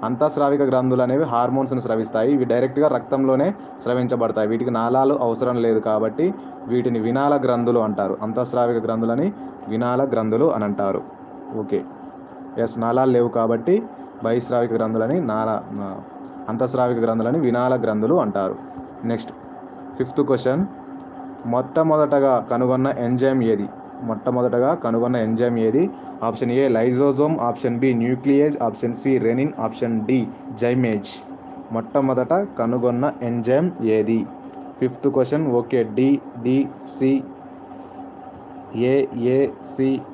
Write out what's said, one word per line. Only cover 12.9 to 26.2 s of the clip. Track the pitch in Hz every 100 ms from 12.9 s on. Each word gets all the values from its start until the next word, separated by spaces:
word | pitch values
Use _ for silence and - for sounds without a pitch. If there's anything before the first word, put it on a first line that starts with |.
| 113 131
లేవు | 123 120
కాబట్టి | 117 113 117 117 196 226 - - -
బహిస్రావిక | 113 120 120 123 117
గ్రంథులని | 113 110 113 113 170
నాళ-, | 131 107 110 107 - -
ఆ, | 101 95 - - - - -
అంతఃస్రావిక | 113 127 127 123 117
గ్రంథులని | 113 113 113 156
వినాల | 131 120 127 127
గ్రంథులు | 113 107 113 170
అంటారు. | 113 101 95 - - - - -
నెక్స్ట్ | 113 117 - - - - - - - -
ఫిఫ్త్ | 127 -
క్వశ్చన్, | 143 127 127 139 196 - - - - - - - 117
మొట్టమొదటగా | 123 131 160 160 151 147 143 135 123 107
కనుగొన్న | 120 127 127 135 127
ఎంజైమ్ | 120 123 135 131
ఏది? | 113 104 101 - - -
మొట్టమొదటగా | 117 107 - 123 123 120 131
కనుగొన్న | 165 120 117 120 123
ఎంజైమ్ | 110 113 123 117
ఏది? | 110 127 185 - - -